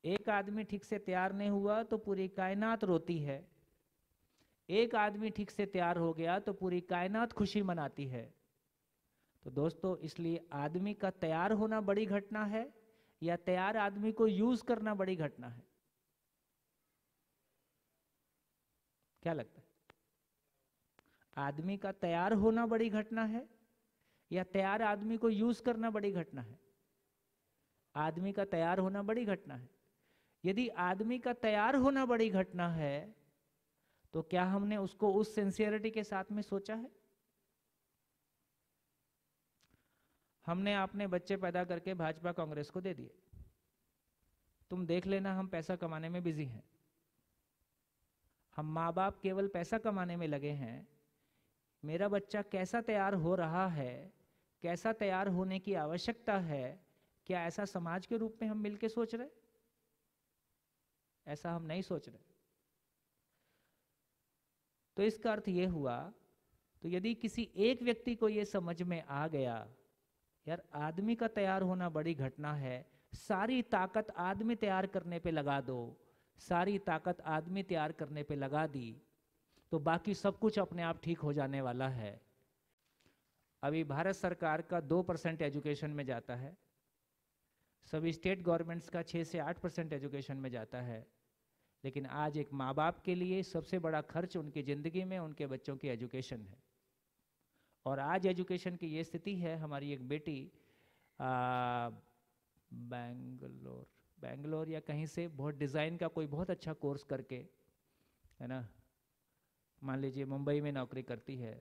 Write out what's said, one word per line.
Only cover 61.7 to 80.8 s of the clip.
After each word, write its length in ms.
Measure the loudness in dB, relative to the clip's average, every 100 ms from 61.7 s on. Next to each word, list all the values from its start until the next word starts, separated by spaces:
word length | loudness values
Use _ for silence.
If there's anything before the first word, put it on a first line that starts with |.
| -4
सोच 240 | -2 -4 -6
रहे। 80 | -20 _ _ _ _ _ _ _ _ _ _ _ _ _ _ _ _ _ _ _ _ _ _ _ _ _ _ _ 2
तो 60 |
इसका 280 | 2 2 0
अर्थ 160 | 0 2
ये 160 | 2 2
हुआ, 300 | 2 0 -2 -6 -14 _ _ _ _ _ _
तो 60 | -2
यदि 240 | 0 0 0
किसी 320 | -2 -2 -6 4
एक 240 | 4 6
व्यक्ति 320 | 2 0 0 2
को 140 | 2
ये 160 | 2 0
समझ 340 | 0 -2 -2
में 180 | 0 -2
आ 260 | -2 -2 0
गया, 400 | 2 2 0 -6 -16 _ _ _ _ _ _ -6
यार 140 | -6 -6 -4
आदमी 400 | -2 0 0 2
का 120 | 2
तैयार 320 | 2 2 4
होना 280 | 2 2 0
बड़ी 240 | 0 0 0
घटना 380 | -2 -2 -4 -2
है, 300 | -2 -4 -10 _ _
सारी 480 | -16 -2 2 4 2
ताकत 460 | 4 2 2 0 -2 -2
आदमी 360 | -2 0 0 2
तैयार 300 | 2 2 2
करने 320 | -2 -2 -2
पे 120 | 0
लगा 280 | 0 2 0
दो, 360 | 0 -4 -6 -12 _ _ _ -20
सारी 360 | 0 2 4 2
ताकत 400 | 0 0 0 -2 0
आदमी 340 | -2 0 -4
तैयार 280 | -2 0 -2
करने 300 | -4 -6 -6
पे 120 | -4 -4
लगा 300 | 0 0 0
दी, 280 | -2 -8 -12 _ _ _ _ _ _ _
तो 80 | 0
बाकी 320 | 2 2 2 2
सब 240 | 2 4
कुछ 200 | 2 4
अपने 240 | 0 0